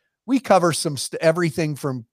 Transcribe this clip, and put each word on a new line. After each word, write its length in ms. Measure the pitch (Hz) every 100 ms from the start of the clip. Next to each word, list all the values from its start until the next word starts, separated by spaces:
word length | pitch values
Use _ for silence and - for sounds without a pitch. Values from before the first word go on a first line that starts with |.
| _ _ -
we 120 | 262
cover 340 | - 190 175
some 240 | 147 165 135
st-, 240 | - -
everything 520 | 165 165 170 - 156
from 300 | 139 143 127 113